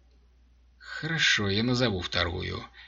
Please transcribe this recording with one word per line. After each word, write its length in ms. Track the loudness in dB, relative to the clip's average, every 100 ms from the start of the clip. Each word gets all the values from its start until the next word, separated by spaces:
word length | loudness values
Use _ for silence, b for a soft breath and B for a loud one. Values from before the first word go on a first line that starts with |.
| _ -20 _ _ _ _ _ _
"Хорошо, 680 | -14 -8 -4 2 4 4 2
я 140 | 2
назову 400 | 2 2 2 0
вторую. 600 | -2 -2 -2 -2 -6 -8 -10 B